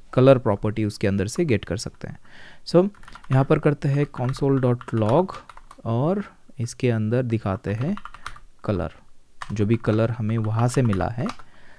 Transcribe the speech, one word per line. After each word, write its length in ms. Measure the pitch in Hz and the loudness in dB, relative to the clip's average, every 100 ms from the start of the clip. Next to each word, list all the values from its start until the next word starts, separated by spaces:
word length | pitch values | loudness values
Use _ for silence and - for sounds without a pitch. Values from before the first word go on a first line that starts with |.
| - | -4
कलर 240 | - 131 131 | 6 8 8
प्रॉपर्टी 480 | 113 101 107 104 107 | 4 0 -2 -2 -2
उसके 220 | - 101 | 0 0
अंदर 200 | 98 98 | 0 0
से 180 | - 170 | -2 0
गेट 200 | 104 - | 0 -2
कर 120 | 92 | -6
सकते 300 | - - - | -6 -12 -14
हैं। 100 | - - - - - - | -14 -18 -20 -20 -18 2
So 220 | 170 202 - - - - | 4 4 -2 -18 -14 0
यहाँ 120 | 131 | 2
पर 160 | 135 151 | 4 2
करते 300 | 156 139 143 | 2 0 0
हैं 160 | 139 147 - | 0 -2 -2
console 380 | 123 - 139 135 | -4 0 0 2
dot 320 | 127 123 - 113 | 2 0 -2 0
log 400 | 107 143 185 - - - - - 113 | 2 2 2 -4 -16 -20 -20 -10 -2
और 380 | 117 151 202 196 - - - | 0 0 -2 -6 -14 -14 -8
इसके 300 | 117 - 123 | -8 -2 0
अंदर 340 | 113 107 123 | 0 0 0
दिखाते 500 | 123 110 104 95 - | 0 -2 -2 -2 -2
हैं 220 | 107 143 208 - - - - - - | -4 -4 -6 -8 -14 -14 -14 -18 -8
कलर, 280 | - 95 80 - - - - - - | -2 -2 -2 -8 -20 -20 -20 -14 -6
जो 140 | 110 101 | -2 2
भी 100 | 113 | 2
कलर 360 | - 107 113 | 2 2 2
हमें 260 | 113 107 113 | 0 -2 -2
वहाँ 300 | 107 110 123 | 0 0 0
से 140 | 139 | 2
मिला 260 | 120 95 87 | 2 2 -2
है। 200 | 117 190 - - - - | -2 -6 -6 -14 -16 -18